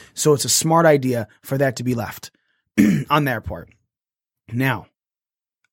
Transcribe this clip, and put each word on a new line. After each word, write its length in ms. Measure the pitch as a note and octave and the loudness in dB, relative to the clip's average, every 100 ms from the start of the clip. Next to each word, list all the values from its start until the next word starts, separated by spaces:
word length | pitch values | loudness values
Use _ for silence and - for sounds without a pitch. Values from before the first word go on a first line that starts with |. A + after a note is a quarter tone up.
| - - | -16 -2
So 180 | D3+ | 0
it's 120 | C#3+ B2 | 0 0
a 40 | |
smart 360 | - D#3+ E3 E3 | -2 2 4 4
idea 400 | D3 B2+ A#2 G#2+ _ | 4 0 -4 -6 _
for 140 | - F3 | -8 -2
that 160 | C3+ A#2 | -2 -2
to 80 | |
be 100 | B2 | -4
left 380 | A#2 - - - _ _ _ _ | -4 -6 -12 -20 _ _ _ _
<clears throat> 380 | - G#3 D#3+ B2+ | 2 2 2 0
on 160 | D3 C#3+ | 0 0
their 160 | A2+ | -4
part. 280 | - E2 - _ _ _ _ _ _ _ - | -8 -12 -14 _ _ _ _ _ _ _ -10
Now, 360 | A#2 C3+ A2 - _ _ _ _ _ _ _ _ | -2 -2 -2 -8 _ _ _ _ _ _ _ _